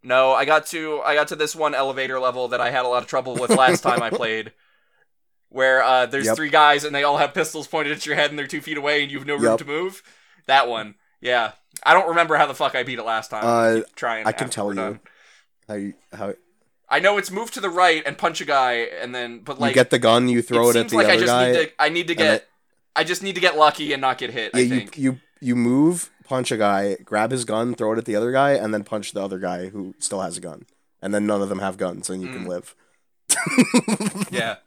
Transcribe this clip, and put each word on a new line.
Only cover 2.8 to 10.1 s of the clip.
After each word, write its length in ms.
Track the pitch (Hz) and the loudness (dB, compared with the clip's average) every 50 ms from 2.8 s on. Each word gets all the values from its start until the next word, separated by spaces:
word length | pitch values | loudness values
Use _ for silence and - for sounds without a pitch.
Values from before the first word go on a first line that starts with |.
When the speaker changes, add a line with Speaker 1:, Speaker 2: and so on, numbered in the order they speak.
| 127 | 0
Speaker 1:
a 20 | |
lot 160 | 123 123 123 120 | 0 -2 -2 -2
of 60 | - | -2
trouble 260 | - 131 123 131 123 | -4 -4 -4 -4 -4
with 160 | 120 127 117 | -4 0 2
last 300 | 113 131 131 - 175 - | 4 6 6 4 4 2
time 200 | - 135 123 123 | 0 0 0 0
I 80 | 117 113 | -2 -4
Speaker 2:
<laughs> 120 | 110 - | -4 -4
Speaker 1:
played, 320 | 120 110 110 110 107 110 _ _ _ _ _ _ _ _ _ _ _ _ _ _ _ _ _ _ _ _ | -4 -4 -4 -4 -6 -10 _ _ _ _ _ _ _ _ _ _ _ _ _ _ _ _ _ _ _ _
where, 340 | - 131 131 131 131 131 120 | -2 0 2 4 4 4 4
uh, 220 | 123 131 131 123 | 4 4 4 2
there's 180 | 120 127 139 135 | 2 0 -2 0
Speaker 2:
Yep. 80 | 110 110 | 0 0
Speaker 1:
three 120 | 123 156 147 | 0 0 4
guys 360 | 147 156 151 147 147 147 147 | 6 8 8 8 6 4 0
and 100 | 151 143 | -2 -2
they 80 | 139 143 | 0 2
all 140 | 143 143 | 2 2
have 160 | 147 147 147 - | 2 0 0 0
pistols 340 | - 160 156 - 156 139 | -4 -4 -4 -6 -10 -10
pointed 240 | - - 160 151 143 | -6 -4 -4 -4 -4
at 140 | 151 143 - | -6 -6 -6
your 100 | 151 147 | -4 0
head 140 | 143 147 147 | 0 0 -2
and 80 | 147 147 | -2 -6
they're 80 | 143 | -8
two 140 | 131 - 151 | -8 -8 -10
feet 160 | - 156 156 | -8 -8 -8
away 260 | 147 139 147 151 147 143 | -4 -2 0 0 0 -2
and 80 | 139 | -4
you 80 | 139 139 | -8 -10
have 80 | 135 | -6
no 80 | 143 147 | -6 -4
room 80 | 143 113 113 | 0 2 2
Speaker 2:
Yep. 80 | 110 113 | 2 0
Speaker 1:
to 60 | 110 | -2
move. 360 | 139 147 160 180 190 190 - _ - | -6 -6 -4 -4 -6 -8 -12 _ -20